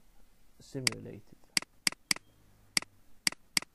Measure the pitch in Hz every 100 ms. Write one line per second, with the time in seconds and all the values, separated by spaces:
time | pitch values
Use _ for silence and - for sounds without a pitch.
0 | - - - - - - - 139 127 110
1 | 110 107 - - - - - - - -
2 | - - - - - - - - - -
3 | - - - - - - -